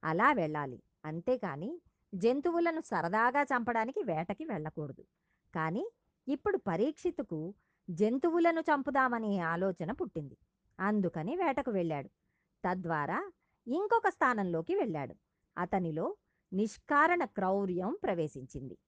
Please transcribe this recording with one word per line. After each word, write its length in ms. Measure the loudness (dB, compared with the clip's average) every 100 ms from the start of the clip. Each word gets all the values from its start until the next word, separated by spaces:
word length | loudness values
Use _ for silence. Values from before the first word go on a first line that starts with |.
అలా 280 | -2 2 4
వెళ్ళాలి, 520 | 4 0 -2 -6 -8 _ _ -10
అంతేకాని 760 | -6 -2 -2 -2 -6 -8 -10 _ _ _ 0
జంతువులను 640 | 2 2 0 2 0 0
సరదాగా 640 | -4 -2 0 2 2 2
చంపడానికి 600 | 2 0 0 -2 -2 -2
వేటకి 420 | -2 -2 -2 -6 -6
వెళ్ళకూడదు. 560 | -6 -6 -6 -10 -10 -18 _ _ _ _ -4
కానీ 360 | -2 -2 -6 _ _ _ -6
ఇప్పుడు 300 | -2 0 -2
పరీక్షిత్తుకు 960 | 0 0 0 0 -4 -4 -6 -6 -6 -10 _ _ -12
జంతువులను 720 | 0 2 2 2 4 4 2
చంపుదామనే 800 | 2 2 2 2 2 2 0 0
ఆలోచన 520 | 0 0 0 -2 -4
పుట్టింది. 460 | -4 -4 -6 -10 -14 _ _ _ -4
అందుకని 560 | 0 2 2 0 -4 0
వేటకు 360 | 0 0 0
వెళ్ళాడు. 360 | 0 0 -2 -6 _ _ _ _ _ -2
తద్వారా 640 | -2 0 0 0 -2 -4 -12 _ _ -4
ఇంకొక 400 | -2 2 2 2
స్థానంలోకి 680 | 2 2 2 0 0 0 0
వెళ్ళాడు. 400 | 0 -2 -4 -10 _ _ _ -6
అతనిలో 580 | 0 0 0 0 -2 -4 _ _ _
నిష్కారణ 720 | -2 -2 -2 0 4 6 4 0
క్రౌర్యం 720 | 0 2 2 0 -2 -2 -2
ప్రవేశించింది. 760 | -2 0 -2 -4 -12 -10 -12 -14